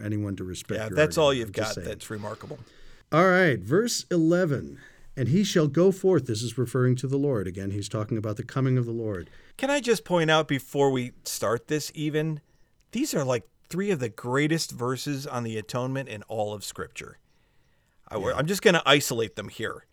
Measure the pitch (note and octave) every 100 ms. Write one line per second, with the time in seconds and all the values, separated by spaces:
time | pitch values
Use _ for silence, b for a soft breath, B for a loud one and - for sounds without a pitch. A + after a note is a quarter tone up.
0 | G#2+ G#2 G2+ F#2 F#2 E2+ - G#2+ G#2+ F#2
1 | D3+ D#3+ D3 C3+ A2 F#2+ G#2+ G2 F2 G#2
2 | - A2 G#2 A2 - C3 A#2+ b b b
3 | b D3+ F#3 F3+ F3+ A2 F#2+ E3+ A#3+ -
4 | - F3+ D#3+ F3 F3+ C3+ C#2+ - B B
5 | B - A#2+ E3+ G3+ F3+ D3+ D3 F#3 F#3+
6 | F#3+ E3+ B2+ G#2 A#2 A#2+ A#2+ C3 B2+ B2
7 | C3 C#3 C#3+ A#2+ F#2 F#2 G2 G2+ G2+ A2
8 | G#2+ A2 G#2+ G#2 B2 C#3 C3 B2+ A#2 A#2
9 | A2 F#2+ E2+ b b b C4+ C#4+ A#3 A3
10 | - F3 D#3+ D#3 D3+ C#3 - C#3+ C#3 C3
11 | B2 - - - G#2 A#2+ - D3+ - D#3+
12 | D3+ D3+ D#3+ D3+ - _ _ _ _ A3+
13 | D4+ A3 C3 B2 - _ - E3+ G3+ E3
14 | A#2+ - B2 C3 D3 D#3+ - B2+ A#2+ C3
15 | D3 C#3 C#3+ B2+ A#2 A2 G#2 B2+ C3 C3+
16 | B2+ G#2+ - A2 G#2 G#2 - - E2 -
17 | - - _ _ _ _ _ _ _ _
18 | - A2 G2+ B2 D3+ G3 G#3+ E3+ C3+ D3
19 | - A#2+ A2 - G#2 - G#2+ - -